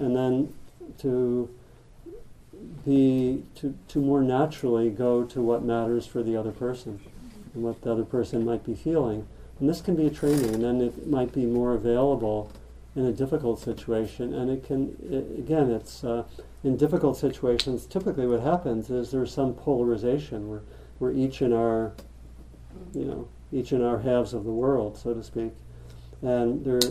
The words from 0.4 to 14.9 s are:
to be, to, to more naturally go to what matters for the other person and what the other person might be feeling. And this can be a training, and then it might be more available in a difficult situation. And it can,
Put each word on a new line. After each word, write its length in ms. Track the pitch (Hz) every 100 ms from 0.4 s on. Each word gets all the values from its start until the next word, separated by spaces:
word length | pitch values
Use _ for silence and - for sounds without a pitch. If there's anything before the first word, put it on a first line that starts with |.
| - - - - - -
to 500 | 139 127 123 123 120 - - - - - 339 427 - - - - - 151
be, 580 | 143 139 135 131 127 135 - -
to, 200 | 143 135 -
to 100 | 151
more 240 | 139 143
naturally 680 | 131 131 156 - 127 117 117
go 340 | 101 123 120
to 160 | 120 135
what 200 | 117 117
matters 440 | 117 117 113 120 113
for 160 | 123
the 140 | 113 113
other 140 | 110
person 500 | 107 123 127 113 101 - - - - -
and 80 | 120
what 200 | 117 110
the 100 | 120
other 120 | 113
person 400 | 110 127 113 120
might 200 | 117 113
be 100 | -
feeling. 520 | 110 156 160 120 107 107 - - -
And 80 | 139
this 120 | -
can 160 | - 165
be 100 | 151
a 40 |
training, 440 | 147 147 147 117
and 80 | 110
then 160 | 120 123
it 260 | 120 - 156
might 240 | 139 123
be 120 | 135
more 300 | 120 120 123
available 760 | 117 117 120 139 127 110 107 104 - - - -
in 100 | 139 127
a 60 |
difficult 480 | 107 135 151 123 110
situation. 720 | 123 107 - 110 110 - 123
And 180 | 139 127
it 140 | 131
can, 320 | - 135 139